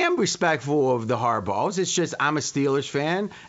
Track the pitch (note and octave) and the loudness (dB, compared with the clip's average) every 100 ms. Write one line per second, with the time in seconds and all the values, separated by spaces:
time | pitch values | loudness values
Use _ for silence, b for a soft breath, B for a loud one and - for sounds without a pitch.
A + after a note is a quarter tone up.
0 | E4+ F4 F#3+ - E3+ D#3+ C3+ D3 C3 B2 | 0 2 0 0 0 0 0 2 4 2
1 | A2+ A#2 A#2+ A2 G2 G2 D#3 F#3+ F3 - | 0 0 0 0 0 0 0 0 0 0
2 | E3 - C#3 D3+ - C#3 C#3 C#3 C3+ C#3+ | -2 0 0 0 -2 0 2 0 0 -2
3 | D3+ F3+ G3+ B | 0 -2 -4 B